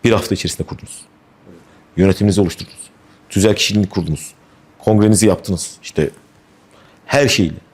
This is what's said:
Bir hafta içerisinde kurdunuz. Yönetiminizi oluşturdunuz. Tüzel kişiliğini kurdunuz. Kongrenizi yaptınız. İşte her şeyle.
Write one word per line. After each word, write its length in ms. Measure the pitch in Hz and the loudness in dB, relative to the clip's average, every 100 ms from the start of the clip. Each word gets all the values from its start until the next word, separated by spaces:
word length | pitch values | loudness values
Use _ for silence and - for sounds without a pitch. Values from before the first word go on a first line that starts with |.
Bir 80 | 117 | 2
hafta 220 | 107 - | 2 0
içerisinde 320 | 98 90 - - | -6 -6 -8 -10
kurdunuz. 340 | - - - - _ _ _ - - _ _ _ - | -12 -18 -20 -20 _ _ _ -20 -20 _ _ _ 0
Yönetiminizi 440 | 95 90 104 95 | 0 2 2 2
oluşturdunuz. 500 | 90 - - - - _ _ _ _ | 0 -2 -16 -20 -20 _ _ _ _
Tüzel 280 | 98 104 101 | 0 2 2
kişiliğini 320 | - 104 98 | 0 0 -2
kurdunuz. 440 | 98 80 76 - _ _ _ _ _ | -4 -4 -6 -10 _ _ _ _ _
Kongrenizi 480 | - 107 107 104 107 | 0 4 4 4 2
yaptınız. 500 | 87 - 90 - - | 0 -4 -8 -8 -16
İşte 280 | - - 76 - _ _ _ _ _ _ _ _ - | -10 -4 -6 -6 _ _ _ _ _ _ _ _ -4
her 220 | 143 139 | 0 0
şeyle. 280 | - 87 - _ | 0 -2 -4 _